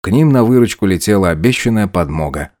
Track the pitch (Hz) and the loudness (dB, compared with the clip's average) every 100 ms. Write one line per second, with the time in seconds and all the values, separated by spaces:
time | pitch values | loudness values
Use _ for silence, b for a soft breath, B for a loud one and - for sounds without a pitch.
0 | - 120 156 135 113 127 113 - 98 90 | 0 2 2 2 4 2 2 0 -2 -2
1 | - 101 92 80 113 123 123 110 101 90 | 0 2 2 0 0 0 -2 -2 -2 -2
2 | 76 78 73 76 71 _ | -4 -4 -6 -8 -12 _